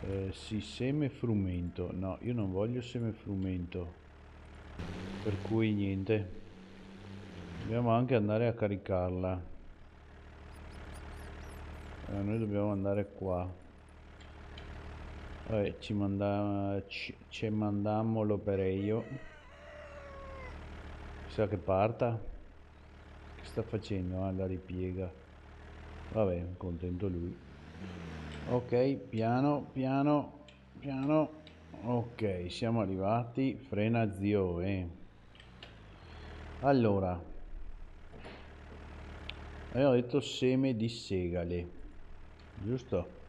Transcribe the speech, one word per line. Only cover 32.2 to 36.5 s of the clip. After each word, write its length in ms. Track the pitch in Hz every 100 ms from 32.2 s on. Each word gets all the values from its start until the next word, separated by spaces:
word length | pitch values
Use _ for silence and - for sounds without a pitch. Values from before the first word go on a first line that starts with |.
| 110 90 90
siamo 320 | - 117 117
arrivati. 760 | 95 95 95 117 120 - 135 -
Frena, 580 | - 101 107 117 110
zio, 460 | 92 101 104 92 85
eh. 260 | 95 98 87 85 - - - - - - - - - - - - - - -